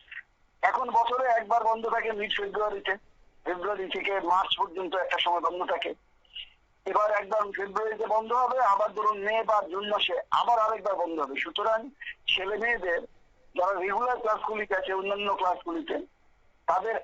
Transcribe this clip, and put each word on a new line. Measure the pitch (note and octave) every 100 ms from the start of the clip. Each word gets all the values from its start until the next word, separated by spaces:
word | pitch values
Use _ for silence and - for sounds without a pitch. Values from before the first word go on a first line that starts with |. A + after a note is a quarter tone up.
| - - - _ _ -
এখন | F#3 A#3+ B3
বছরে | A3+ A#3 B3+ B3+
একবার | A#3 G#3 A#3
বন্ধ | A3+ A3+ A3+
থাকে | A3+ A3
মিড | G#3 G#3 G#3
ফেব্রুয়ারিতে, | G3 G3 G#3+ G3+ G3+ G3+ - _ - _ -
ফেব্রুয়ারি | F3+ F#3 G3 F#3
থেকে | F#3+ F#3+ G3
মার্চ | E3+ F#3 G3 F3
পর্যন্ত | F#3 E3+ F3+ F#3+
একটা | E3+ F3
সময় | F3 F3
বন্ধ | E3 F3+ F3
থাকে। | E3+ E3+ E3+ _ _ _ - - _ _ _ G3
এবার | F#3+ G#3+
একবার | G#3 G3 G#3+ G3+
ফেব্রুয়ারিতে | F#3 G3 G3 A3 G#3+ G#3+
বন্ধ | A3 A3+
হবে, | A#3+ B3 C4
আবার | A3+ G3 G#3+
ধরুন | G#3+ G3+ G3
মে | G3+ A3+
বা | A3 G#3+ E3
জুন | F#3 G#3
মাসে | G#3 - F3 -
আবার | D3 A#3 A#3
আরেকবার | A3 G#3+ G3+ F3+
বন্ধ | E3+ D#3+
হবে। | C3+ C#3
সুতরাং | E3+ G3+ G#3+ A3 B3 - - - -
ছেলে | F#3+ F#3+ G#3
মেয়েদের | A#3 A3+ F3 E3+ - - _ _ - -
যারা | F#3 G3
রেগুলার | F#3+ G3+ B3 A#3+
ক্লাসগুলিতে | A3+ G#3+ - G#3+ G#3 F#3+
আছে, | F#3+
অন্যান্য | F#3+ G3 G3+ G3+ F#3+
ক্লাসগুলিতে, | F3+ F3+ E3+ E3 - D4 - _ _ _ _ _ -
তাদের | F3+ G#3+ G#3+